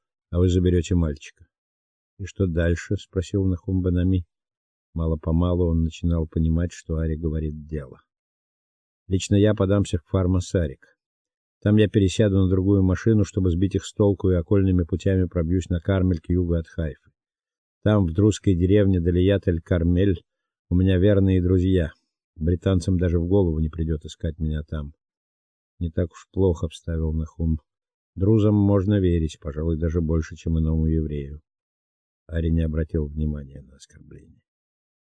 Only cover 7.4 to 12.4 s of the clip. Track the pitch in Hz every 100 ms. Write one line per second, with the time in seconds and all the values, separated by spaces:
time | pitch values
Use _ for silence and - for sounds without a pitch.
7.4 | 78 76 76 76 67 - _ _ _ _
8.4 | _ _ _ _ _ _ - 95 - 101
9.4 | 104 101 95 101 95 - - 95 92 92
10.4 | - 95 76 - _ _ _ _ _ _
11.4 | _ _ 104 107 104 107 95 - 104 95